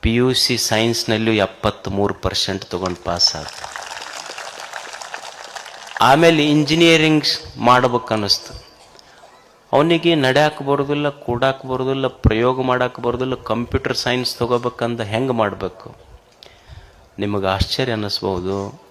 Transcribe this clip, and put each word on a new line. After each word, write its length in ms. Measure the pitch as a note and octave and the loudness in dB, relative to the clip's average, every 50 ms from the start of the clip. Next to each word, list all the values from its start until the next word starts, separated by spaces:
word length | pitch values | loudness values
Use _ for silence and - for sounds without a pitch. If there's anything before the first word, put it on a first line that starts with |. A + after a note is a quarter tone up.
ಪಿ 140 | - A#2 A2+ | 0 2 2
ಯು 180 | A#2+ B2 B2+ B2+ | 2 2 2 2
ಸಿ 240 | A#2+ - - B2 A2+ | 2 0 0 0 -2
ಸೈನ್ಸ್‌ನಲ್ಲೂ 720 | - - A2+ G#2+ A2+ A#2 A#2 A#2 - - A2+ G#2+ A2 A2+ | 0 0 0 2 2 2 0 -2 0 0 0 0 2 2
ಎಪ್ಪತ್ಮೂರು 800 | A2 G#2 G2 F#2 - - - G#2 G2+ - - G2+ F#2+ G2 G2+ G2+ F#2+ | 4 2 2 0 -2 -2 -2 -2 -2 -2 -8 -6 -2 0 0 0 -2
ಪರ್ಸೆಂಟ್ 520 | - - F#2+ F2+ - - - F#2+ F#2+ - | -2 -4 -4 -2 -2 -4 -4 -4 -6 -6
ತಗೊಂಡು 380 | - - F2+ F#2 F#2 F2+ E2+ - | -8 -8 -4 -4 -4 -6 -6 -6
ಪಾಸ್ 320 | F2+ F2 F2 F2+ - - | -6 -2 0 0 -2 -2
ಆದ. 100 | D#2+ D#2 - - - - - - - - - - - - - - - - - - - - - - - - - - - - - - - - - - - - - - - - - - - - - - - - - - - | -4 -10 -12 -14 -14 -16 -14 -14 -14 -14 -12 -12 -14 -14 -14 -14 -14 -14 -14 -14 -14 -14 -14 -14 -14 -16 -14 -14 -14 -14 -14 -14 -14 -14 -14 -14 -14 -14 -16 -16 -16 -18 -16 -16 -16 -16 -16 -18 -18 -18 -14 -2 2
ಆಮೇಲೆ 440 | - A#2+ C3+ D3+ E3+ E3 E3 D#3 D3 | 6 6 6 8 8 6 6 6 4
ಇಂಜಿನಿಯರಿಂಗ್ 800 | D3+ D3 D3+ D3+ C#3 D#3 E3 E3+ E3 E3 D#3+ D#3 D#3 D#3 D3+ C#3 - - - - - - - | 4 4 4 4 4 4 6 6 6 6 6 6 6 4 4 2 0 -2 -4 -6 -14 -10 0
ಮಾಡ್ಬೇಕನ್ನಿಸ್ತು. 1080 | A2 A#2+ B2 B2+ B2 B2+ A#2+ A#2+ - - A2+ G#2+ G#2 G2 - - - - - - - - - _ - - - - _ - - - - - - - - - _ _ _ _ - | 4 6 6 6 6 4 2 0 -2 0 -2 -2 0 0 -2 -2 -4 -14 -18 -18 -20 -20 -20 _ -20 -20 -20 -20 _ -20 -20 -20 -20 -20 -20 -20 -20 -20 _ _ _ _ 2
ಅವನಿಗೆ 420 | C3 D3 E3 E3+ E3 D#3+ E3+ E3+ | 2 4 4 2 2 4 2 2
ನಡ್ಯಾಕ 460 | D#3 C3+ C3 C3 C#3+ D3+ D3+ D3+ - | 4 4 4 4 4 4 2 0 -2
ಬರೋದಿಲ್ಲ, 480 | C#3+ C#3 C#3+ C#3+ C#3+ C#3 D3 D3 D3 D3 | -2 0 0 0 0 -2 -2 -2 -2 -4
ಕೂಡಾಕ 560 | C#3+ - - - A#2+ A#2+ C3+ C3+ C3+ C3+ - | -4 -6 -6 -4 -2 0 0 0 0 -2 -6
ಬರೋದಿಲ್ಲ, 420 | C3 B2+ B2+ C3 C3 C3+ C3+ C3+ C3 | -6 -4 -4 -2 -2 -2 0 -2 -4
ಪ್ರಯೋಗ 540 | B2+ - - - A2 A2 A#2 B2+ B2+ C3 | -4 0 2 2 2 4 2 2 2 0
ಮಾಡಾಕ 380 | C3 C3 B2+ B2 B2+ B2 - - | 0 0 0 0 0 -2 -4 -4
ಬರೋದಿಲ್ಲ, 360 | A#2+ A#2+ A#2+ B2 B2+ C3 C3 | -4 -2 -2 -2 -2 -4 -4
ಕಂಪ್ಯೂಟರ್ 640 | A#2 - - A2 A2+ A#2+ A#2+ - C3 - B2+ B2+ - | -8 -4 -4 -4 -4 -4 -2 -4 -4 -2 -2 -4 -2
ಸೈನ್ಸ್ 380 | - B2 B2 B2+ B2 A#2+ - | -2 0 0 0 -2 -4 -4
ತಗೋಬೇಕಂದ 640 | - A#2+ A#2 B2 A#2+ A#2+ B2 - - A#2+ A#2 A#2+ A#2 | -4 -2 0 0 0 -2 -4 -4 -4 -4 -4 -4 -4
ಹೆಂಗ್ 340 | A2+ G#2 A2 A2+ C3 C3 B2 | -6 -4 -2 -2 0 0 0
ಮಾಡ್ಬೇಕು? 600 | A#2 A2 G2+ F#2+ - F#2+ F#2 - - - - - - - - - - _ _ _ _ - - - _ _ - - - - - _ - - _ _ - | 0 0 0 -2 -4 -8 -8 -8 -10 -20 -20 -20 -20 -20 -20 -20 -20 _ _ _ _ -20 -20 -20 _ _ -20 -20 -20 -20 -20 _ -20 -20 _ _ -6
ನಿಮಗೆ 280 | G#2 G2+ G2+ G2+ G2 F#2+ | -6 -4 -4 -2 0 0
ಆಶ್ಚರ್ಯ 440 | F#2+ G2 - - - - C3+ B2+ | 0 0 -2 -2 -2 -4 -2 -2
ಅನ್ನಿಸ್ಬೋದು. 920 | A#2 A2 G#2 G2+ - - - G2 F#2+ F2+ F2+ F#2 G2 G2 G2 G2+ - - - _ | -2 -4 -4 -4 -6 -4 -2 -2 -4 -2 -4 -4 -4 -4 -6 -8 -10 -16 -20 _